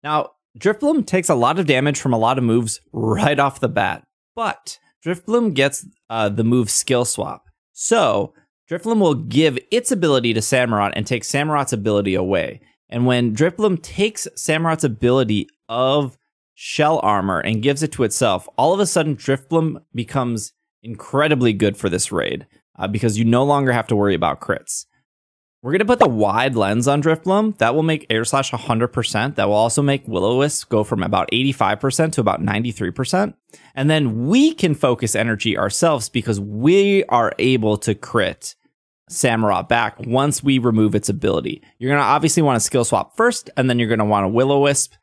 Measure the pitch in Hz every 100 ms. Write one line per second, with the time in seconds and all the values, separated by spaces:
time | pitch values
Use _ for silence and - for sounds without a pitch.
0 | 147 151 - _ _ - 202 214 285 311
1 | - 185 175 139 120 170 156 127 143 139
2 | 135 123 113 131 120 117 113 - _ 117
3 | 110 107 147 143 139 - 123 - 95 -
4 | _ _ _ - 220 - - - _ _
5 | 160 175 - 240 220 135 139 - - _
6 | _ 113 104 104 110 123 107 - - 123
7 | 120 - 73 - _ _ _ - - 226
8 | 143 101 95 _ _ _ _ 175 220 226
9 | 180 135 113 120 156 123 - 226 240 226
10 | 165 135 120 113 - 131 123 107 101 -
11 | 104 123 - 135 151 147 131 113 107 101
12 | 98 95 92 95 69 - _ _ _ 120
13 | 123 123 120 107 160 175 214 175 - -
14 | 214 214 - - - 156 165 160 139 107
15 | 120 131 117 107 - _ - 117 131 143
16 | 135 _ _ _ _ _ - - 151 160
17 | 101 101 95 87 - 110 123 139 156 -
18 | 113 - 120 92 - - 143 196 196 180
19 | 151 135 - 135 - 165 160 - _ 120
20 | 113 139 123 113 - _ _ _ 113 107
21 | - 135 151 143 123 98 104 98 98 87
22 | - 82 50 69 - _ _ - 98 104
23 | 117 104 113 120 143 143 135 120 110 107
24 | 101 87 80 69 - 98 - - - _
25 | _ _ _ _ _ _ 123 180 208 240
26 | 190 113 104 107 135 117 98 110 120 143
27 | 156 160 185 196 220 202 113 147 160 156
28 | - 113 120 139 131 117 - 113 120 123
29 | 113 107 127 127 101 104 113 147 143 139
30 | 120 95 98 123 147 - - 110 104 110
31 | 90 95 - 117 135 127 101 104 139 -
32 | 160 151 104 - 104 101 120 - 92 -
33 | 127 185 202 - _ - - - 143 156
34 | 131 110 131 240 311 320 180 143 135 120
35 | 117 131 117 107 117 - 101 - 170 143
36 | - 123 117 101 101 104 139 190 202 196
37 | - 120 110 - 123 131 107 104 - 104
38 | - 117 90 - - - _ _ _ _
39 | _ - 127 113 107 90 - 117 107 -
40 | 120 123 143 - 139 135 120 110 107 104
41 | - 98 104 82 60 - _ _ 127 143
42 | 117 143 151 - 147 120 - 131 120 101
43 | - - 233 233 - - 127 120 113 113
44 | 104 104 98 113 135 139 143 139 - _